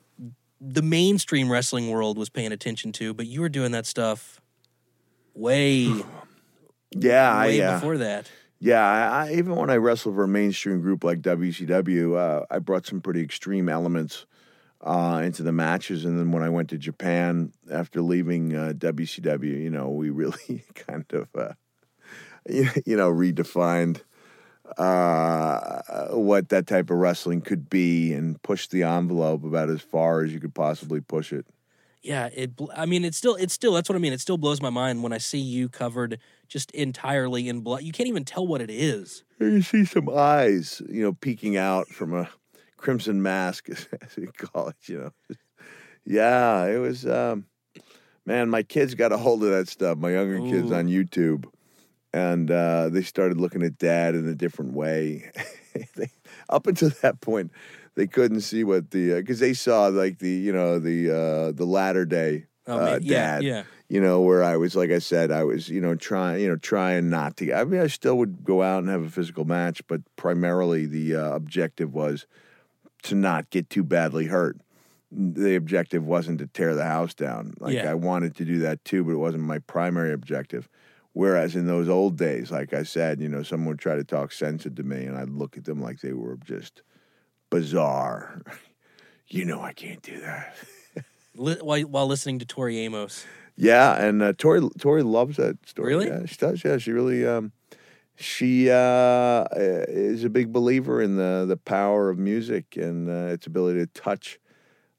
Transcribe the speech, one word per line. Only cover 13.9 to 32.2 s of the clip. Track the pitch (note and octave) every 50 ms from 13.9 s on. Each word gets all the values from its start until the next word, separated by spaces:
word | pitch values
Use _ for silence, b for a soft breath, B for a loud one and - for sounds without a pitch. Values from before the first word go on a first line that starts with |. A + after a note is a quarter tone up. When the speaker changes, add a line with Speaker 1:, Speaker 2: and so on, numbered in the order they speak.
| F2 E2 D#2+ D2+ - - - b b b b b b b b b b _
Speaker 2:
uh, | - D#2 E2+ F2 F2 F2 E2+ D#2+ D#2+
into | F2+ D#2+ -
the | D#2 E2+
matches. | E2 E2 D#2+ D#2+ E2+ F#2 - - F#2+ D#2+ D#2+
And | F2 E2+ F2
then | E2+ E2+
when | E2 E2 D#2+
I | E2+
went | E2+ E2+ E2 -
to | E2+ D2+
Japan | C#2+ D#2+ D2 - F#2 F2+ F2 F2 F2 F2 F2 E2+ E2 D2 - _ _ -
after | D2 E2 E2+ - - E2+
leaving, | E2+ E2+ F2 F2+ E2+ E2 F2 E2+ E2 D#2+ D#2
uh, | D2+ D#2 D#2 D#2 C2+
W | - E2 D#2 D2 D#2+ D#2+
C | - -
W, | E2+ D#2+ D2+ C#2 D2 D2 C#2
you | C#2+ D#2+ E2
know, | D#2+ C#2+ C2+ C2+
we | C#2+ D2+ D2+ D2+
really | C#2+ D2+ D#2 C#2+ - - - - B2 A#2+ - _
<laughs> | _
kind | - - - D2 D#2+ D2+ - -
of, | D2 - - -
uh, | - A#1 G#1 - - _ _ _ _ _ _ B B B B B B B B B B - -
you, | B2+ C3 C3+ C3 - C#3+ -
you | - A2+ G#2
know, | F#2+ F2
redefined, | E2+ E2+ F#2 F#2 D#2+ E2 E2 - - F2 F2 F2 F2 F2 E2+ E2+ E2 - b b b b b b b b b b b b b - - -
uh, | F2 F#2 F#2 F2+ F2 F2 E2 D#2+ D#2+ E2 E2 D#2+ D#2+ D#2 C#2 G#1+ G1+ G1+ - - - - - - C#2 -
what | - A#2 G#2+ G2+ G#2 G2 F2+ -
that | G2+ F#2+ E2+ -
type | G#2 F#2 F2 E2
of | F2 F2
wrestling | F2+ F2 F2 - - F2 F2 E2+
could | D#2+ - G2+ E2+ C#2+ -
be | G2 F#2+ F2+ F2 E2+ E2 E2 E2 D#2
and | C#2+ D#2+ E2 D#2 -
pushed | - - G2+ F#2 - -
the | - F#2 F2
envelope | E2 E2+ F2 F2 E2+ F2 E2+ D#2+ D#2 D#2+ D2 D2
about | D#2 D#2+ D#2+ D#2 D#2
as | D#2+ D2+
far | - - - E2 E2 E2 E2 D#2+ D#2+
as | D#2+ D#2
you | D#2
could | D2+ D2+ -
possibly | - D#2 D2+ D#2+ - - D2+ D#2+ D2+
push | C#2 - E2 D#2 D#2 - D2
it. | C#2 C2 - _ _ _ _ _ _ _ _ _ _ -
Speaker 1:
Yeah, | - D3 C3+